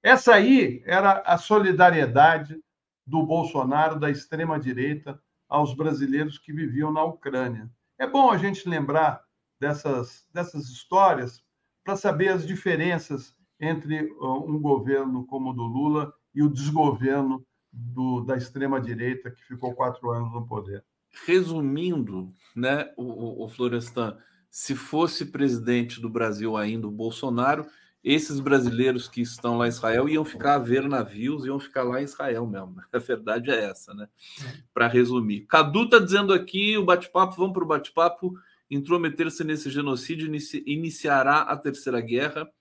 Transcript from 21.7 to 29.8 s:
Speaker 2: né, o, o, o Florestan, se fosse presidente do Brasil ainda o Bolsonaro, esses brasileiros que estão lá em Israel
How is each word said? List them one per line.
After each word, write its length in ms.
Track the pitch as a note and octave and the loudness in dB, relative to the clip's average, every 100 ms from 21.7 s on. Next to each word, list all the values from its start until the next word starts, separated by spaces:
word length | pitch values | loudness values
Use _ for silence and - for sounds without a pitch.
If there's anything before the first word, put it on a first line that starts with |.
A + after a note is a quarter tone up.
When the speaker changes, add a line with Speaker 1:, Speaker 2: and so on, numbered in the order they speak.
| C#3+ F3+ D#3+ A2 F#2 F#2 - _ | -2 -2 -4 -4 -8 -12 -18 _
Speaker 2:
né, 380 | A#2+ B2+ C#3+ - - | -4 -2 -2 -4 -10
o, 80 | |
o, 400 | B2 G#2+ A#2 - | -12 -10 -10 -10
o 40 | A2+ | -12
Florestan, 680 | - B2 A#2+ A#2 - A2 G#2 _ _ _ | -4 -2 -2 -6 -6 -6 -8 _ _ _
se 240 | - - | -14 -8
fosse 520 | B2+ - D3+ E3 - C#3+ | -8 -4 -2 0 -2 -8
presidente 760 | C#3 C#3 A#2+ A2+ B2 A#2 A#2+ | -2 0 0 0 0 0 -6
do 100 | A#2 | -6
Brasil 460 | A2+ A2+ G#2 A2 G#2+ | -2 -2 -2 -4 -2
ainda 320 | G#2 A2+ G#2+ | -4 -4 -8
o 20 | |
Bolsonaro, 760 | G#2 A2+ - C3+ A#2+ C3 D3+ D3+ _ _ _ | -6 -8 -6 -4 0 2 0 -4 _ _ _
esses 360 | - D3+ D3+ C#3 | 2 2 2 -4
brasileiros 680 | C3+ C#3 A#2+ A#2 B2+ B2 - | 4 4 4 2 2 0 -6
que 120 | B2 | -6
estão 380 | A#2 - B2 A#2+ | -6 -4 -2 0
lá 80 | A#2+ | 0
em 20 | |
Israel 400 | A#2 | 0